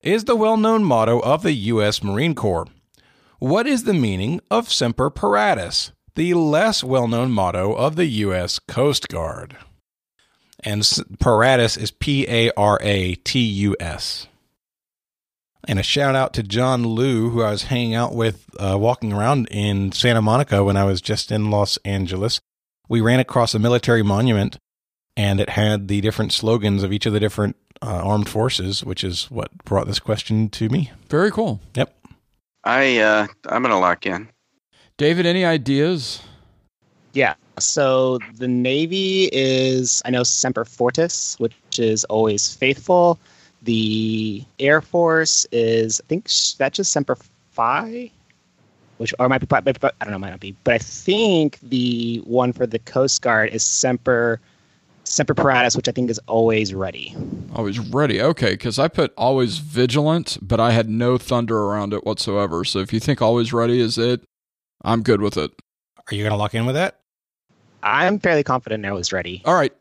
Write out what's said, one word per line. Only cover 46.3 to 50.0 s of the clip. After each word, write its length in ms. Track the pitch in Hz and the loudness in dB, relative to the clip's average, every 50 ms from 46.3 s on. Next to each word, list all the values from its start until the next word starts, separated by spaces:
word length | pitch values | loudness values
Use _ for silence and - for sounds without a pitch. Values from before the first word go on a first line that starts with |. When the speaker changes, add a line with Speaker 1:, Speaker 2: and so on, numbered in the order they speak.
| - - - - - | -2 -2 -2 -2 -2
Speaker 4:
that's 240 | _ 170 160 - - | _ -4 -2 -2 -2
just 140 | 196 - | -4 -2
Semper 240 | - 160 143 - 135 - - _ _ _ _ _ | 0 -2 0 -2 -4 -6 -6 _ _ _ _ _
Fi, 600 | _ - 117 117 127 151 208 226 226 240 247 226 _ _ _ _ _ _ _ _ _ _ _ _ _ _ _ _ _ _ | _ -2 0 0 0 -2 -4 -6 -10 -12 -12 -14 _ _ _ _ _ _ _ _ _ _ _ _ _ _ _ _ _ _
which, 160 | 117 107 - - | -8 -8 -2 0
or 80 | 127 127 | 0 2
it 20 | |
might 80 | 135 131 | 2 0
be, 60 | 139 | 0
but, 180 | 131 143 123 90 139 131 - | 0 0 2 2 0 -2 0
but, 160 | - 135 - _ | -2 -2 -2 _